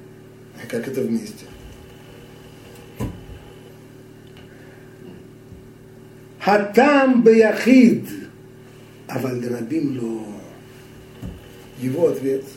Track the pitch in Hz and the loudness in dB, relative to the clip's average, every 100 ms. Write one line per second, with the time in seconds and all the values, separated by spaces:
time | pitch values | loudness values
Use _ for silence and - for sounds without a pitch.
0 | - - - - - - - 117 135 131 | -20 -20 -20 -20 -20 -18 -10 -8 -6 -4
1 | 113 113 104 - - - - - - - | -2 -4 -6 -14 -20 -20 -20 -20 -20 -20
2 | - - - - - - - - - - | -20 -20 -20 -20 -20 -20 -20 -20 -16 -10
3 | - - - - - - - - - - | -10 -10 -16 -18 -20 -20 -20 -20 -20 -20
4 | - - - - - - - - - - | -20 -20 -20 -20 -20 -20 -20 -20 -20 -20
5 | - - - - - - - - - - | -20 -20 -20 -20 -20 -20 -20 -20 -20 -20
6 | - - - - - 208 202 220 285 277 | -20 -20 -20 -4 2 2 2 4 4 4
7 | 262 240 214 226 220 208 220 262 220 - | 4 4 6 6 4 2 4 6 6 4
8 | - - - - - - - - - - | -4 -12 -16 -18 -20 -20 -20 -20 -20 -20
9 | - 127 127 123 120 117 113 160 139 123 | -10 -8 -6 -6 -6 -6 -4 -4 -4 -4
10 | 113 113 104 101 - - - - - - | -6 -8 -10 -16 -18 -20 -20 -20 -20 -20
11 | - - - - - - - - 127 143 | -20 -16 -14 -14 -18 -20 -20 -8 -4 2
12 | 165 - 135 135 - | 2 2 -4 -4 -6